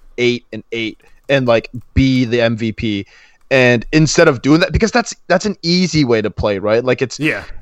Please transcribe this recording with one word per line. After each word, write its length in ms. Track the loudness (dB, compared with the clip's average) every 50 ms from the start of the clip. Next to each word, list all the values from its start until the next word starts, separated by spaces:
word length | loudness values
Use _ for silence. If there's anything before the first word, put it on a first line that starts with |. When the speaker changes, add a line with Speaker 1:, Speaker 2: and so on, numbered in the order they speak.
| -16 -14 -6 -2
Speaker 1:
eight, 260 | -2 -2 -2 -4 -6 _
and 120 | -16 -16 -14 _
eight 280 | -8 -8 -6 -8 -10 -12 _ _ -20 _ _ -2
and, 180 | -2 0 2
like, 240 | 2 0 0 0 -4 -12 -16 -16 -4 0
be 300 | 2 2 2 2 0 0
the 160 | 0 0 0
M 160 | 0 0 0
V 160 | -2 -4 -4
P. 340 | -4 -4 -4 -4 -4 -4 -6 -10 _ -20 _ _ _ _ -4 0
And 340 | 2 4 4 4 2 2 0 0
instead 340 | 2 2 2 2 4 4 4
of 160 | 4 2 2
doing 160 | 2 2 2 2
that, 140 | 2 0
because 180 | 0 0 0 0
that's, 240 | 0 -2 -4 -4 -8 -10 -4 -2
that's 180 | -2 -2 -2
an 100 | -4 -6 -4
easy 420 | -4 -2 0 0 0 0 0 0 2
way 160 | 2 2 0
to 100 | 0 -2
play, 280 | -4 -4 -4 -2 -2 -2
right? 260 | 0 0 0 0 2
Like, 160 | 0 -2 -2
it's 180 | -2 -6 -4 -4
Speaker 2:
Yeah. 240 | -4 -4 -4 -4 -8 -12 -14 -16